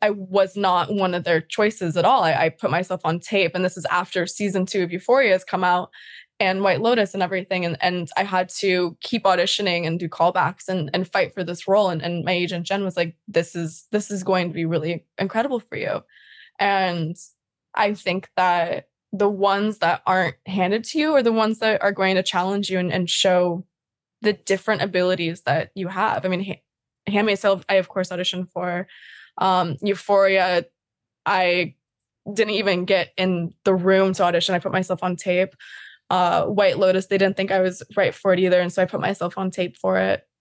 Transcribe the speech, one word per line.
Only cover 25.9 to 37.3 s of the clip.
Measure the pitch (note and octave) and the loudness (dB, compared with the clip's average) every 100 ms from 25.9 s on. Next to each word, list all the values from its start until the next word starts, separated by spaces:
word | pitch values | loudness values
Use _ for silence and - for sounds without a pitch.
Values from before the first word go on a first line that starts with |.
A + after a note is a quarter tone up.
| F#3+ G#3+ - F#3 | -2 -2 -2 -2
I | |
mean, | F#3 | -4
Ha-, | G3 - _ _ _ _ - | -4 -10 _ _ _ _ -4
Handmaid's | G3+ G#3+ G3 | 0 2 2
Tale, | G#3 F#3+ - | 2 0 2
I, | G3 | 0
of | F3+ | 0
course, | F#3+ F3+ | -2 -4
auditioned | F3+ F3+ F3+ F3+ | -4 -4 -4 -6
for. | F3 F3+ F3 E3 - - - - - | -6 -4 -6 -8 -14 -20 -20 -14 -2
Um, | F#3+ F#3 E3+ C3 | 2 2 0 -2
Euphoria, | G#3 G3 - G3+ G3 F#3+ F#3 F3+ - _ _ _ _ _ - | -4 -2 2 4 6 4 2 2 -2 _ _ _ _ _ 0
I | F#3+ F3+ F3+ E3 - _ _ _ _ - | 2 2 0 -2 -8 _ _ _ _ -6
didn't | G#3 G#3+ | -2 0
even | G#3+ G3+ F3+ F3+ | 0 0 0 2
get | F#3+ E3 - | 0 0 -2
in | F#3+ F3 E3+ - - | 0 0 -4 -4 0
the | |
room | F#3+ F3+ F#3+ F#3+ | 2 4 4 4
to | F#3 | 2
audition. | F3 F3 F3+ | 2 2 0
I | F3 | -2
put | - | -2
myself | F#3 F#3 F#3 | -2 -2 -4
on | F3+ F3 | -4 -4
tape. | F#3+ F3+ F#3+ - - - - - - | -2 0 0 -4 -20 -20 -20 -14 -2
Uh, | F#3 F3 E3+ D3+ | 2 2 2 0
White | G3+ G3 - | 2 2 4
Lotus, | F#3+ F#3 F#3+ | 2 2 0
they | G3 | 2
didn't | F#3+ | 2